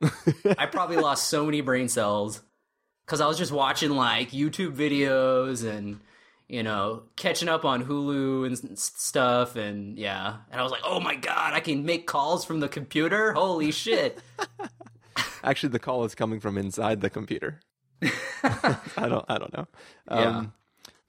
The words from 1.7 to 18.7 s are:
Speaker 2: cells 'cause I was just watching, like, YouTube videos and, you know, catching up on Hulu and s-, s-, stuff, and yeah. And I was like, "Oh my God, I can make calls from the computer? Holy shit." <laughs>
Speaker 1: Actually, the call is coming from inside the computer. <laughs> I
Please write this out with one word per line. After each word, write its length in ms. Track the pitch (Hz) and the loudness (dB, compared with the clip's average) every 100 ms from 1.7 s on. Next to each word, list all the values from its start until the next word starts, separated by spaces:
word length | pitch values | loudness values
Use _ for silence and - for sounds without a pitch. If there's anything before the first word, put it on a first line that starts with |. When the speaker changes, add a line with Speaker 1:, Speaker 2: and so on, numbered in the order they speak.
| 127 123 | 2 2
Speaker 2:
cells 520 | 120 104 104 104 107 - _ _ _ _ _ - | 2 2 2 -2 -6 -16 _ _ _ _ _ -4
'cause 140 | 151 | 2
I 40 | 151 | 2
was 100 | 160 | 2
just 120 | 165 | 0
watching, 380 | 143 135 - 151 | 2 2 2 2
like, 380 | 139 120 113 120 | 4 4 2 0
YouTube 420 | 135 151 151 175 135 | 0 0 0 -4 0
videos 880 | 147 143 139 131 131 127 131 123 113 | 2 2 4 4 4 4 2 -2 -2
and, 320 | 107 101 101 - _ _ _ - | -4 -6 -10 -14 _ _ _ -10
you 120 | 120 | -4
know, 420 | 110 104 101 113 - - | -2 0 0 -2 -10 -4
catching 320 | 190 160 165 | -2 0 0
up 140 | 160 156 | 2 2
on 180 | 123 127 | 0 0
Hulu 600 | 143 143 139 135 131 131 | -2 0 0 0 0 -2
and 80 | |
s-, 120 | 123 - | -4 -8
s-, 220 | 98 - - | -6 -6 -6
stuff, 580 | - 147 123 123 120 120 | -2 2 4 4 2 -2
and 420 | 104 101 101 104 | -6 -6 -8 -6
yeah. 400 | 101 95 98 110 - | -6 -4 -6 -8 -8
And 80 | 123 | -4
I 40 | |
was 80 | 131 | -4
like, 100 | 120 170 | -2 -2
"Oh 140 | 185 | -2
my 160 | 170 143 | 0 -2
God, 380 | - - 160 | 0 0 0
I 60 | 151 | 0
can 240 | 160 143 151 | 0 0 0
make 200 | 170 - | -2 -2
calls 380 | 147 143 175 - | 0 2 0 0
from 140 | 160 | -2
the 80 | 143 | -2
computer? 640 | - 131 151 165 208 220 | -4 -4 0 2 2 2
Holy 380 | 156 190 165 151 | 2 2 2 0
shit." 480 | 151 226 226 135 - - - | 0 0 2 0 -2 -12 -10
<laughs> 1040 | - - 392 - - - _ - - - | -8 -8 -12 -14 -20 -20 _ -6 -6 -4
Speaker 1:
Actually, 260 | 131 135 147 | -2 0 0
the 100 | 117 | -2
call 240 | - 127 113 | -2 0 -2
is 100 | - | -2
coming 240 | 113 110 | -2 -2
from 180 | 104 98 | -2 -2
inside 440 | 98 98 107 107 | -2 0 0 0
the 80 | - | -2
computer. 500 | - 101 - - 156 _ _ | -4 -6 -6 -6 -8 _ _
<laughs> 240 | _ - | _ -4
I 1040 | 143 - - - - - 269 | -2 -2 -6 -2 -2 2 0